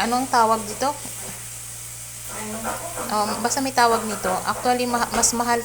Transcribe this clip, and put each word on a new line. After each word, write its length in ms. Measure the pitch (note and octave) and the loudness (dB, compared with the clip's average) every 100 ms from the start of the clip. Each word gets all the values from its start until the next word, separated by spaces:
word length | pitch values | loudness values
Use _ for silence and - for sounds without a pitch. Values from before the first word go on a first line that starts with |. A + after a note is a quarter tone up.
anong 300 | G#3+ B3 C4 | 0 0 4
tawag 320 | B3 A3 A3+ | 6 6 4
dito? 300 | G#3 G#3+ C4+ C#4+ - - - - - - - - - - - - - A3 G#3+ A3 A3+ - E4+ - - | 0 -2 -2 -2 -8 -10 -10 -10 -12 -12 -12 -12 -12 -12 -12 -12 -10 -8 -8 -6 -6 -6 -6 -6 -2
Um, 340 | G#3+ G#3 G#3+ | 0 0 0
basta 160 | A#3 C#4 | -2 0
may 160 | C4+ | 0
tawag 300 | B3+ A#3+ A3+ A3 | 4 6 6 0
nito. 240 | G3+ F#3 F#3 F#3 | -2 0 0 0
Actually, 400 | G#3+ B3 B3 B3 | 0 2 2 2
ma-, 240 | A#3+ A#3 | 0 2
mas 220 | A#3+ A3+ | 2 2
mahal 260 | A#3 A#3+ A#3 | 2 2 0